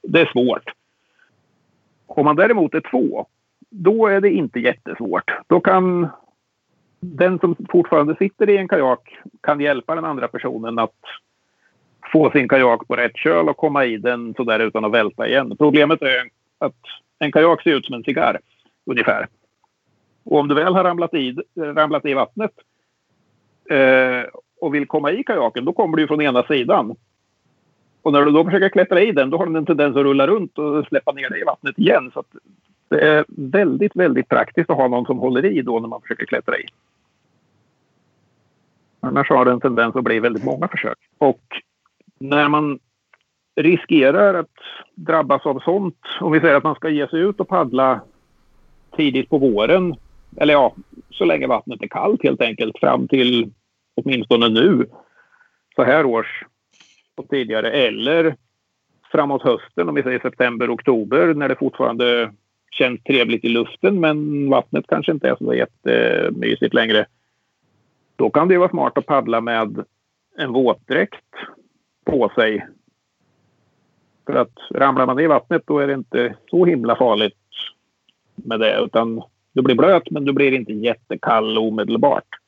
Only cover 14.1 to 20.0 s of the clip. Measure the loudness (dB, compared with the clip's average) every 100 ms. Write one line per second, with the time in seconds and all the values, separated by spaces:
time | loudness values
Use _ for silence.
14.1 | -4 -6 -6 -2 0 0 -2 0 0 0
15.1 | -2 0 0 -2 2 4 4 2 2 0
16.1 | -2 -4 _ _ _ -8 _ -20 -20 _
17.1 | _ 0 4 4 4 0 0 -2 -10 -6
18.1 | -2 -2 -2 _ _ _ _ -6 -2 -2
19.1 | -2 -6 _ _ _ _ _ _ _